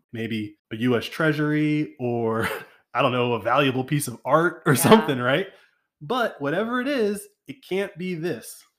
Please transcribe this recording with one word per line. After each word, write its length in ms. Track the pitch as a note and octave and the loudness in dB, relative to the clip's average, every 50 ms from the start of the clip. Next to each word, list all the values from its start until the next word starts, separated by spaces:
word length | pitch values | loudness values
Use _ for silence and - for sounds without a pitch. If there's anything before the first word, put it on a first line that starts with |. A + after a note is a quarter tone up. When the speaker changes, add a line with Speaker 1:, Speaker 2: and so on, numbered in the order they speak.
| _ _ - | _ _ -8
Speaker 1:
maybe 460 | A2+ A2+ A2+ A2+ A2 G#2+ G#2 - _ _ _ | -8 -6 -4 -4 -4 -6 -8 -10 _ _ _
a 40 | - | -6
U 200 | A2 A#2 B2+ B2 | -2 0 2 2
S 100 | A2+ G#2+ | 2 0
Treasury 920 | - - - E3 D#3 D3+ D3 D3+ D3+ D3+ D3+ D3+ D3+ D3+ D3+ D3+ D3 - - | -4 -4 0 0 0 2 0 0 0 0 0 0 0 0 0 -2 -4 -6 -6
or, 480 | B2+ A#2+ A#2+ A#2+ A#2 A2+ A2 A2+ A2 - | -4 -2 -2 0 0 0 0 0 -2 -2
<laughs> 460 | - - - - - _ _ _ - | -4 -8 -10 -16 -20 _ _ _ -2
I 80 | A#2+ | 0
don't 120 | C3+ C3 B2 | 0 2 2
know, 200 | B2+ B2 B2 A#2+ | 2 2 0 0
a 80 | A2+ | 0
valuable 420 | G2 A#2 A#2+ C#3 D3 C3+ B2+ B2+ B2+ | 0 2 2 2 2 2 2 0 -2
piece 240 | - D#3 D3 - - | 0 -2 -2 -2 -4
of 120 | A2+ - - | -8 -8 -2
art 360 | B2+ C#3 D#3+ E3 F3 F3 - - D#3+ | 0 2 2 2 0 -2 0 2 2
or 60 | C3+ | 2
Speaker 2:
Yeah. 60 | B2 | 4
Speaker 1:
something," 380 | - - A3 A3 - - C#3 B2 | 6 8 8 8 8 4 0 0
right? 300 | B2 B2 C3+ D#3+ F#3+ - - - _ _ _ _ _ _ _ _ | 0 0 0 0 0 -4 -10 -18 _ _ _ _ _ _ _ _
But 400 | D3+ D3 A#3+ B3+ A#3 G#3 - - | -8 -4 -2 -2 -2 -2 -2 -4
whatever 400 | C#3+ C#3 D3+ F3+ A3 A3+ A#3+ B3+ | -4 -2 -2 -2 -2 -2 -2 -2
it 80 | B3 C4+ | -2 -2
is, 400 | D4 B3+ A3 G3+ G#3 F#3+ - - _ _ _ - | 0 0 0 0 -2 -4 -8 -14 _ _ _ -18
it 180 | C3+ - - - | -18 -18 -8 -4
can't 300 | F3+ F#3+ G3+ F#3+ - D#3 | -2 -2 -2 -4 -6 -6
be 160 | F3+ F#3 F3+ | -6 -6 -4
this. 500 | D#3+ D#3+ F3+ C#3 A2 A2 - - - - _ _ | -4 -4 -4 -6 -6 -8 -14 -18 -20 -20 _ _